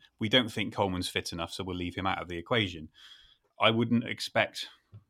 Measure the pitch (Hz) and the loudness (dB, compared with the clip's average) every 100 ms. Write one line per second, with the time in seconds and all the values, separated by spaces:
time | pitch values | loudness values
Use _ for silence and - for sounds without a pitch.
0 | _ - 107 123 - 113 104 - 101 90 | _ -4 4 4 4 -2 -2 0 0 0
1 | 90 95 - 87 85 - 92 90 87 90 | -2 -2 -4 -6 -6 -6 -6 -4 -4 -2
2 | 95 85 85 85 - 120 95 85 78 _ | -2 -2 -4 -8 -2 0 0 -4 -12 _
3 | - - - _ _ - 110 113 117 117 | -20 -20 -20 _ _ 2 4 4 4 2
4 | 117 107 - 117 - - - - _ - | 0 -6 -2 2 2 -2 -12 -14 _ -20
5 | _ | _